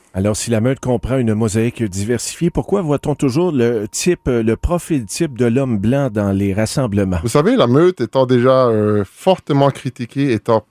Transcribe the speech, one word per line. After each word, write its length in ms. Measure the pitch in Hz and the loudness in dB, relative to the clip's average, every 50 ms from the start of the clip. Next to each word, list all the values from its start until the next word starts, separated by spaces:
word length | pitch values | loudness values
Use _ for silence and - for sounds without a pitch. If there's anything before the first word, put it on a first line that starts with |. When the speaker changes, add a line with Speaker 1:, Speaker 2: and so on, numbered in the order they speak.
| _ _ - | _ _ -6
Speaker 1:
Alors, 200 | 95 98 104 104 | -2 -2 -2 -2
si 140 | - - 117 | -2 -2 -2
La 100 | 117 110 | -2 0
Meute 180 | 110 127 135 - | 0 0 -2 -2
comprend 400 | - 127 123 107 - 113 131 135 | -2 -4 -4 -2 -2 -2 -2 0
une 160 | 120 110 107 | 0 0 0
mosaïque 480 | 107 117 107 95 113 113 120 - - | 0 -2 0 0 0 0 -2 -2 -4
diversifiée, 680 | 117 101 92 98 101 113 120 113 - - - - 165 175 | -6 -4 -4 -6 -2 -2 -2 -4 -4 -8 -6 -4 -4 -2
pourquoi 340 | - 147 - - 190 208 | -2 -2 -4 -2 -2 -2
voit-on 340 | 175 147 143 - - 151 139 | 0 -2 -2 -2 -2 -4 -4
toujours 340 | - - 131 113 160 180 180 | 0 0 0 0 0 0 0
le 380 | 151 123 117 120 120 107 104 113 | 2 2 0 2 0 -2 -4 -6
type, 380 | - - - 180 175 - - | -8 -4 -2 -2 -2 -2 -2
le 280 | 143 123 117 113 110 110 | -2 0 0 2 0 -2
profil 520 | - - 151 175 170 - - 165 135 107 | 0 -2 -2 -2 -2 -2 -2 -4 -4 -4
type 300 | - - - 170 156 123 | -6 -6 -4 -4 -4 -2
de 80 | 110 123 | 0 0
l'homme 340 | 117 113 135 139 131 113 98 | 2 2 0 0 0 -2 0
blanc 300 | 98 113 135 139 143 123 | 0 0 0 0 0 -2
dans 220 | 104 107 101 98 | -2 -2 0 0
les 240 | 98 98 101 98 92 | 0 0 0 0 0
rassemblements ? 640 | 107 110 - - 151 131 110 98 101 98 95 92 82 | -2 -2 -2 -2 -2 -2 0 0 0 0 0 -2 -2
Speaker 2:
Vous 60 | 82 117 | -4 0
savez, 280 | - 147 156 220 269 | 0 2 2 2 2
La 100 | 226 131 | 2 2
Meute 340 | 123 123 147 175 185 180 - | 4 4 4 4 2 2 0
étant 240 | 117 - - 135 131 | -6 -2 0 0 2
déjà, 440 | 123 127 120 120 131 131 131 127 120 | 2 2 4 4 4 4 4 4 2
euh, 360 | 110 107 104 104 104 104 98 | 2 2 2 2 0 0 -2
fortement 680 | - _ - - 190 185 - _ - 143 139 139 139 | -4 _ -4 0 0 0 0 _ -2 0 2 2 2
critiquée, 600 | - - - 131 - - 120 - - 139 143 139 | 0 -2 -8 -10 -8 -8 -12 -8 -4 -4 -2 0
étant 320 | 113 101 - - 113 107 - _ | 0 -2 0 0 0 0 0 _